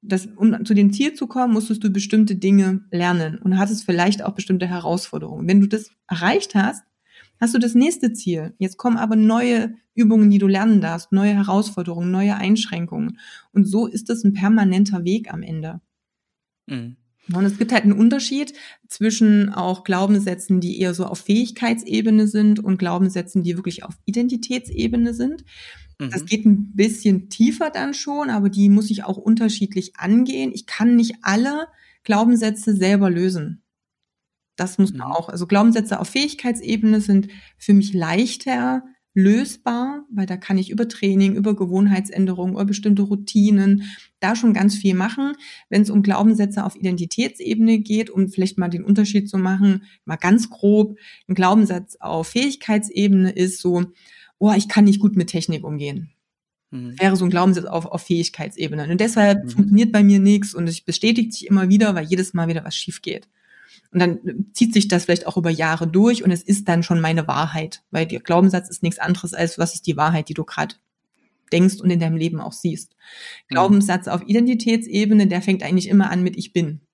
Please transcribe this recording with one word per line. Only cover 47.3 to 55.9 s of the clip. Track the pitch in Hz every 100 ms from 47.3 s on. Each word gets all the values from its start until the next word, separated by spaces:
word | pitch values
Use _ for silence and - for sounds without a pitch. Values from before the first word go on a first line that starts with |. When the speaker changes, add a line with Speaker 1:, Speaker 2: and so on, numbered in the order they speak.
| - - 220 226 220
Speaker 1:
geht, | 214 214 220
um | 185 190
vielleicht | 196 185 190
mal | 180
den | 170
Unterschied | - 202 208 202 202
zu | 190
machen, | 185 190 196 190 - _
mal | - 160
ganz | 175 220 226
grob, | - 202 208 214 208 - - -
ein | 185
Glaubenssatz | 185 214 208 175 185 -
auf | 160 160 165
Fähigkeitsebene | 240 277 269 - 214 208 - 202 196 185
ist | 185 185 185
so, | 180 175 180 _ _ - _ _
„Oh, | 208 208
ich | 208
kann | -
nicht | 208 202
gut | 202 196
mit | 170
Technik | 170 160 156
umgehen.“ | 147 151 143